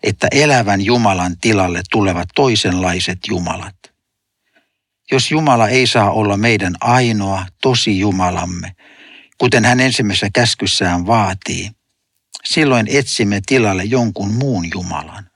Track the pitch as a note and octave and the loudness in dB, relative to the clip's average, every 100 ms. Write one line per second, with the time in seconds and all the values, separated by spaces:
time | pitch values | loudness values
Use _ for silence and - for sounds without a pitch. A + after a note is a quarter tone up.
0 | - G#2+ - C#3 D3+ C3 A2 G2 G2 A#2+ | -4 -2 0 2 4 2 2 0 2 2
1 | A2 F#2 F2+ E2+ A#2 G#2 F2+ F2 F2 A2+ | 2 0 -2 -2 0 2 0 -2 -4 0
2 | G2 F2 F2 - C3+ G#2+ G#2 F2+ F2+ F2+ | 0 -2 -4 0 2 2 0 0 -2 -2
3 | - F#2 - F#2+ F2 F#2 E2+ - - _ | -4 -6 -6 -4 -4 -6 -10 -18 -20 _
4 | _ _ _ _ _ _ _ _ _ _ | _ _ _ _ _ _ _ _ _ _
5 | - C3 - D#3 D3+ A#2+ A2 B2+ B2 B2 | -2 -2 0 0 2 4 4 2 2 2
6 | G2+ A2 G#2 G2+ A#2 G#2+ F#2 F2 A#2+ B2 | 2 2 0 2 2 2 0 -2 2 2
7 | A#2+ G#2+ G2 F#2+ F#2 _ C3 A#2+ - G2 | 2 0 -2 -4 -6 _ 0 0 0 0
8 | G2+ F#2 F2+ F2 F2 F2 F2+ - - - | 0 0 0 -2 -6 -8 -10 -16 -20 -20
9 | - - _ _ B2+ B2 A2+ B2 C3 A#2+ | -20 -20 _ _ 2 2 4 2 2 0
10 | G#2+ F#2+ G2+ B2 A#2 - F#2 - F2+ F2 | 0 0 -2 0 0 0 -2 0 0 -2
11 | F2 A#2 G2 F#2+ - F2 G#2 - _ _ | 0 0 0 -4 -8 -8 -8 -14 _ _
12 | _ _ _ - - - D3+ B2 A2 C#3 | _ _ _ -14 -4 0 2 2 2 0
13 | C3 - G#2 G2+ F#2+ C3+ G#2+ F#2+ G2 B2+ | 0 -2 0 0 0 2 2 0 0 0
14 | A#2 G2 G2+ A2+ C#3 G#2 E2+ F#2 F2 D#2 | 0 -2 -4 -2 0 -2 -4 -6 -6 -8
15 | D2 - F#2+ | -8 -16 -20